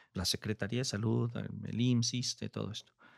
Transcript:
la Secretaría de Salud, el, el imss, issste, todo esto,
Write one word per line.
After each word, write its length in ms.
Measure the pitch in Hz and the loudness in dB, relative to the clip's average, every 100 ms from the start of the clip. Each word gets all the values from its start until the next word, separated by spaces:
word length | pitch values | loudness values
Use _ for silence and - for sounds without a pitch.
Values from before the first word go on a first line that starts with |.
| - | -10
la 100 | - 90 | -4 -2
Secretaría 540 | - 107 107 98 120 | 0 -2 -2 -2 -2
de 60 | 127 | 0
Salud, 500 | 101 110 117 117 113 | 0 2 2 2 -2
el, 140 | 104 - - | -6 -6 -4
el 140 | 113 | 2
imss, 320 | 123 120 117 | 4 4 4
issste, 340 | 123 120 - 107 | 0 -2 -4 -6
todo 220 | 110 101 | -4 -4
esto, 220 | 113 - _ - | -6 -12 _ -20